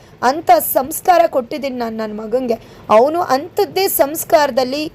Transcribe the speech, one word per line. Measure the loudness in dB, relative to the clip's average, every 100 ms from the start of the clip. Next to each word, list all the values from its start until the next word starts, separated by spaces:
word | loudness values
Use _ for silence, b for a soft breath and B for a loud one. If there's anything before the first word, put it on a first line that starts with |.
| B B
ಅಂಥ | -2 0 2
ಸಂಸ್ಕಾರ | 2 2 -2 -2 -4 2 4 4
ಕೊಟ್ಟಿದ್ದೀನಿ | 0 -4 -6 -6 -6
ನಾನು | -8 -6
ನನ್ನ | -8 -10
ಮಗಂಗೆ. | -6 -4 -2 -4 B B B
ಅವನು | 4 4 2
ಅಂಥದ್ದೇ | 0 -2 -2 -2 -2 0 -2
ಸಂಸ್ಕಾರದಲ್ಲಿ | 0 -2 -2 0 2 2 0 -2 -4 -8